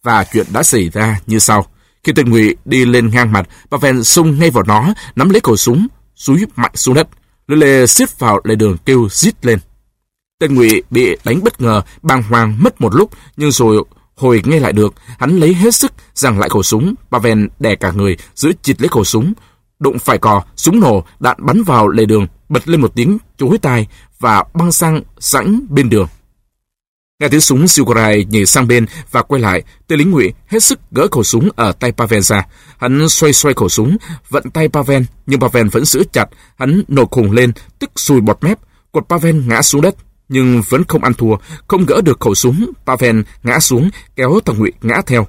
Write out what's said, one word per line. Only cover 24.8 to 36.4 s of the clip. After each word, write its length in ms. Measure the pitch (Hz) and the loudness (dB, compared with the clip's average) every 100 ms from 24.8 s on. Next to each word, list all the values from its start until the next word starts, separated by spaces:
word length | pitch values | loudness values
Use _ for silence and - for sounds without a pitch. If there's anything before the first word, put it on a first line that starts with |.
| 165 156 - - | 0 -2 -6 -12
rãnh 400 | - 139 110 220 269 | -4 -2 0 -2 0
bên 200 | 143 127 | 0 2
đường. 180 | 107 87 - _ _ _ _ _ _ _ _ _ _ | 0 -2 -8 _ _ _ _ _ _ _ _ _ _
Nghe 80 | 143 | 0
tiếng 140 | 147 | 0
súng, 240 | 151 131 170 | 2 2 2
Zukarai 600 | 147 127 117 110 104 98 | 0 0 2 2 0 0
nhảy 160 | 107 95 | 0 0
sang 220 | 139 120 | 0 2
bên 180 | 120 113 - - | 2 0 -6 -6
và 100 | 127 | -4
quay 200 | - 139 | -2 -2
lại. 220 | 110 90 - _ _ | 0 -2 -6 _ _
Tên 120 | 147 | -2
lính 120 | 160 | 0
ngụy 220 | 170 95 - _ | 0 0 -4 _
hết 160 | 220 | -2
sức 160 | 220 277 - | -2 -4 -6
gỡ 160 | - 170 | -2 0
khẩu 120 | 135 | 0
súng 260 | 104 117 170 - | -2 0 -2 0
ở 160 | 113 | -4
tay 200 | 90 123 | -2 -6
Pavel 300 | - 117 110 | -4 -2 0
ra. 240 | 92 104 92 _ - - | 0 -2 -4 _ -20 -8
Hắn 320 | 123 135 156 | -2 0 0
xoay 240 | - 156 | 2 2
xoay 200 | 135 147 | 2 0
khẩu 160 | 131 98 | 0 -2
súng, 280 | - 113 202 - 160 - | 0 0 -2 -6 -18 -6
vận 200 | 147 135 | -6 -4
tay 180 | 160 156 | -2 -2
Pavel, 340 | 147 139 139 123 - - | -2 0 0 -2 -8 -4
nhưng 140 | 135 | -2
Pavel 280 | 123 123 110 | 0 0 0
vẫn 180 | 113 151 | 0 -2
giữ 180 | - 185 | 0 -2
chặt. 120 | 131 101 _ | -2 -4 _